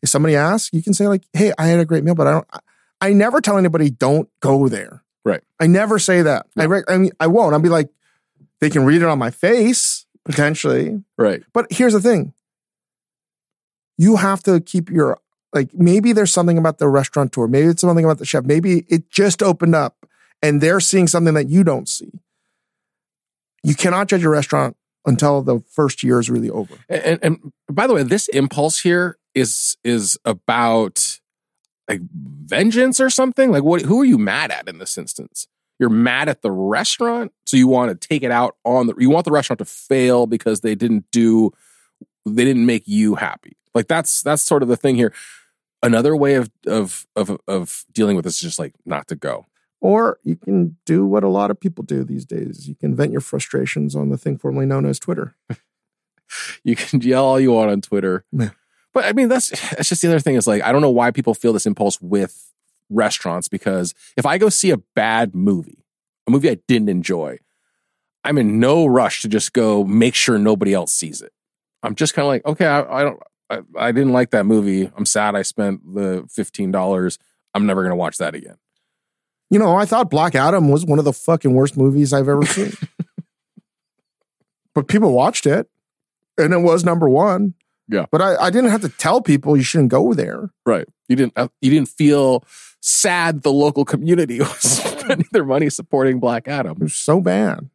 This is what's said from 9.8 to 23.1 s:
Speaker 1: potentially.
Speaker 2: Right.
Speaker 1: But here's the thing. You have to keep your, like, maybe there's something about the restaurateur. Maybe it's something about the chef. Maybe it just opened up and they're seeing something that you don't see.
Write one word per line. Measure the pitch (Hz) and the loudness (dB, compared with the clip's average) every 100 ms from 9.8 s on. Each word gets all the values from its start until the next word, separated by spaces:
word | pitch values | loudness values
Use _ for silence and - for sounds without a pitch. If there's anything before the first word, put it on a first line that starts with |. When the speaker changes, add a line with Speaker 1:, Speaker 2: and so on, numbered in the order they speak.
| - - - _ | -2 -6 -10 _
Speaker 1:
potentially. | - 135 147 156 147 127 156 214 196 - | -8 0 0 0 -2 -2 -2 -6 -10 0
Speaker 2:
Right. | 110 92 _ | 0 0 _
Speaker 1:
But | - 233 | -4 -4
here's | - 247 | 2 2
the | 208 | 4
thing. | 202 214 147 - _ _ _ _ _ _ _ _ _ _ _ _ _ _ _ - | 2 0 -2 -10 _ _ _ _ _ _ _ _ _ _ _ _ _ _ _ 2
You | 170 220 | 4 4
have | 196 190 | 2 -2
to | - 180 | 2 0
keep | 170 185 170 | 0 -6 -2
your, | 151 143 - _ _ _ | 0 0 -2 _ _ _
like, | 147 131 | -4 -4
maybe | - 175 190 214 | 2 4 4 4
there's | 214 196 | 2 2
something | - 175 170 | 2 2 2
about | 160 151 | 0 2
the | 147 | 2
restaurateur. | 139 135 - 135 - 117 | 2 0 -2 -2 -2 0
Maybe | 135 160 | 2 2
it's | 170 | 2
something | 180 170 | 2 2
about | 160 156 | 2 0
the | |
chef. | - 156 | -2 -4
Maybe | 127 151 170 175 170 | 0 0 2 0 0
it | 165 - | -2 -2
just | - 202 170 | 0 0 2
opened | 202 175 170 | 0 2 2
up | 165 143 _ _ _ _ _ | 2 0 _ _ _ _ _
and | 151 147 | 0 2
they're | 180 226 | 2 2
seeing | 175 190 175 | 2 2 2
something | 175 165 | 2 2
that | 156 135 | 0 2
you | 165 | 2
don't | 180 131 - | 2 -2 -6
see. | - - - _ _ _ _ _ _ _ _ _ | -12 -12 -20 _ _ _ _ _ _ _ _ _